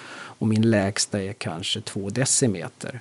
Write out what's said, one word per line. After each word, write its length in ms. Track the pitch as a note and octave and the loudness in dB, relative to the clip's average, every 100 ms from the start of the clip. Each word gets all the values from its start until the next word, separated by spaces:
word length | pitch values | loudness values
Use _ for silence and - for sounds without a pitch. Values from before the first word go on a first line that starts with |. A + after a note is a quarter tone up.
| - | -16
och 360 | - - - A2 | -14 -14 -2 2
min 220 | A2 A2+ | 4 6
lägsta 520 | G#2+ G2 - - G#2 | 6 4 0 -2 -2
är 100 | F#2+ | -4
kanske 480 | G2+ - D#2+ F#2 A2 | -4 -6 -6 -4 -4
två 280 | - A2 G2 | -4 -6 -4
decimeter. 880 | A#2 C3+ - C3 F2+ E2 - - B2 | 0 2 2 2 0 -4 -10 -10 -10